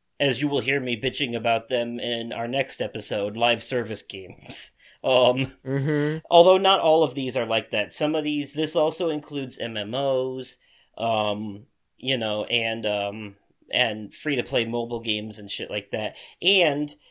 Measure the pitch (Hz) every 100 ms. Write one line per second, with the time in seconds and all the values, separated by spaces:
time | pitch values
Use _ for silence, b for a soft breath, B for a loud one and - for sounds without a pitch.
0 | _ - 143 120 147 139 127 139 127 113
1 | 131 - 131 117 117 113 - 123 117 120
2 | 113 117 117 113 117 135 135 - 110 117
3 | - 110 104 113 117 117 - 127 110 107
4 | - 98 92 - - - - b b b
5 | 135 127 123 127 135 - 131 139 139 151
6 | 147 160 - 170 175 190 190 190 160 160
7 | 151 135 127 123 113 113 110 107 101 -
8 | 151 156 151 147 139 147 156 165 156 156
9 | 170 151 - 143 131 - 117 110 104 127
10 | 139 131 131 131 123 - b b b -
11 | 113 110 104 104 107 101 - _ _ -
12 | 127 127 110 107 - 120 113 113 107 104
13 | 101 107 104 98 _ _ - 107 120 107
14 | 107 - 156 135 117 135 113 120 117 117
15 | 113 107 107 107 101 - - 107 - 110
16 | 107 B B B 180 196 160 143 147 -
17 | b